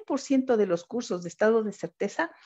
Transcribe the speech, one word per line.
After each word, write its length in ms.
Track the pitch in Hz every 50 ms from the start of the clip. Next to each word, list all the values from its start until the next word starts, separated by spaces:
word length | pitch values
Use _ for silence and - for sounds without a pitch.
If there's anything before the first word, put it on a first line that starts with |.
| 427 -
por 140 | 320 262
ciento 360 | - - 269 269 262 262 247 220
de 100 | 208 190
los 180 | 170 170 -
cursos 380 | - - 240 233 - 185 180 175
de 60 | 175
estado 340 | - - 214 220 226 226 220
de 100 | 208 196
certeza, 580 | - - 165 - - 190 202 - - 320 339 - - _